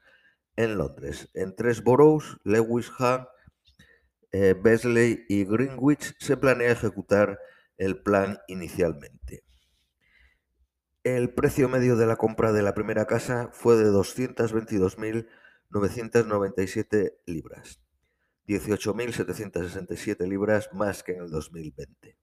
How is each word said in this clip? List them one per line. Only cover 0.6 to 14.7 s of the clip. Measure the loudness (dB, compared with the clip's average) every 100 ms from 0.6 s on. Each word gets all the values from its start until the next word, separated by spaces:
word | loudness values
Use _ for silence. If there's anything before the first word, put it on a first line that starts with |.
| -2 -2
Londres. | -4 -6 -12 -12 -12
En | -8 -8
tres | -4 -2 0
boroughs, | 2 6 6 6 -2 -8
Lewisham, | 0 0 2 -2 -4 -2 0 0 -4 _ _ _ _ _ _ _ _ _ _
eh, | 2 4 4
Besley | 4 4 4 4 2 0 -2
y | -2
Greenwich, | 0 0 -2 0 0 0 -4 -8
se | -4 0
planea | 2 2 2
ejecutar | 0 -2 -4 0 2 2 0 -14 _ _ -6
el | -4 -2
plan | 2 2 2 -4 -10
inicialmente. | -10 -8 -2 -2 -2 -14 -20 -18 -18 _ _ _ _ _ _ _ _ _ _ _ _ _ _ _ _
El | -4 -2 -2
precio | 0 0 2 2
medio | 2 4 4
de | 2
la | 2
compra | 0 2 2
de | 2
la | 2
primera | 0 -2 0 0
casa | -2 -2 -4 -6
fue | -2 4 6
de |
doscientas | 6 4 2 -2 -6 -2 -2
veintidós | -2 -2